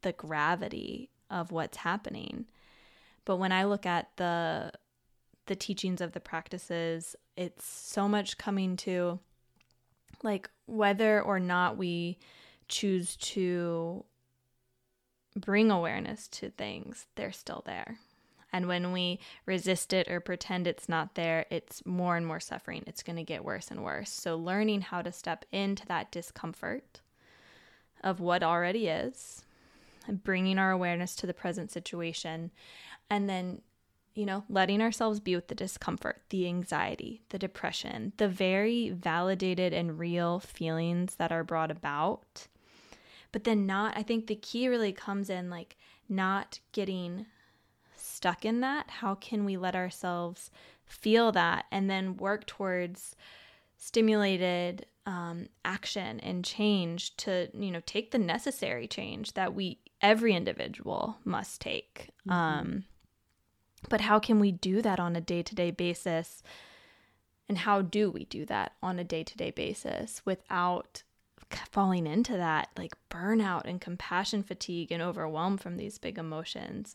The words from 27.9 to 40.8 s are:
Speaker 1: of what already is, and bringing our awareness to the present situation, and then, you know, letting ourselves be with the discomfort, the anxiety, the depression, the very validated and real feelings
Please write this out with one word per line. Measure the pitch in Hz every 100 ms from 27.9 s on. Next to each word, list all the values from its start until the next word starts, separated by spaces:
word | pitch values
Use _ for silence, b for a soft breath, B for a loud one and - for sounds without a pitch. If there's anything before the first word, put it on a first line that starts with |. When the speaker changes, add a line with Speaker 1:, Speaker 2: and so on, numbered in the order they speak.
| _
Speaker 1:
of | 185 185
what | 175 175
already | 165 170 175 214 202
is, | 160 247 254 - - - B B B B B -
and | 202
bringing | 196 185 185 190
our | 190
awareness | 185 175 175 180 -
to | 180
the |
present | 175 - 185 185
situation, | 175 175 175 165 165 165 160 165 B B B B B _
and | 208 196
then, | 185 180 - - _ _ _ _
you | -
know, | 202 196 208
letting | 196 185 202
ourselves | 226 220 226 214
be | 208
with | 175 -
the |
discomfort, | - 190 - - - - - _
the | 190 180
anxiety, | 175 180 151 95 - - 226 _
the | 190
depression, | 190 - - - - - - -
the | 208
very | 185 185 190 208 240 226
validated | 180 180 165 180 190 190 180 180
and | 170 170 156
real | 170 175 170 175
feelings | - - 165 160